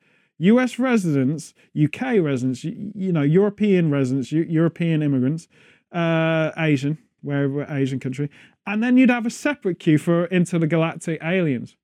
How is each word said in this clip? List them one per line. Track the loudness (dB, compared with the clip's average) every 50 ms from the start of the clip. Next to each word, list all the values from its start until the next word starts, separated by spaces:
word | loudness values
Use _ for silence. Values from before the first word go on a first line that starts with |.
| _ _ _ _ _ _ _ 0
U | 2 4 4 4
S | 4 0 -2 -2
residents, | -2 0 0 0 2 2 0 2 2 0 0 -4 -8 -14 _ _ _ _ -2
U | 0 0 0
K | 0 -4 -4 0 0 0
residents, | 0 0 -2 -2 -2 -4 -4 -4 -8
y-, | -10 -10 -10 -12 -12 -10
you | -6 -4 -2
know, | 0 0 2
European | 4 4 4 2 2 0 -2 0 2 2 2 2 2
residents, | 2 0 0 0 -2 -4 -4 -2
Eu-, | -2 -4 -2 0
European | 0 2 2 0 0 -2 -2 0 0 0
immigrants, | 0 0 0 0 0 0 -2 -4 -8 _ _ _ _ _ _ _ _ _
uh, | -6 -4 -2 0 0 0 0 0 0 0 0 -2 -2 -2
Asian, | 0 2 2 2 0 -2 -4 -4 _ _ _ _
wherever, | -8 -6 -2 -2 -2 -2 -2 -4 -6 -6
Asian | -4 -2 -2 -2 -2 -4
country. | -6 -6 -6 -6 -6 -8 _ -14 -20 -20 _ _ -8 -6
And | -4 -2 0
then | 4 4 6
you'd | 6 6
have | 4 2 -2
a | -6
separate | -6 -4 -4 -4 -4 -2 -4 -4 -4 -2
queue | 2 4 4 4
for | 4 2 0 0 0 0
intergalactic | 0 0 0 0 0 -2 0 0 0 0 0 -2 -4 -8 -8 -8 -8 -6 -4
aliens. | -2 -2 0 0 0 -2 -4 -6 -10 _ _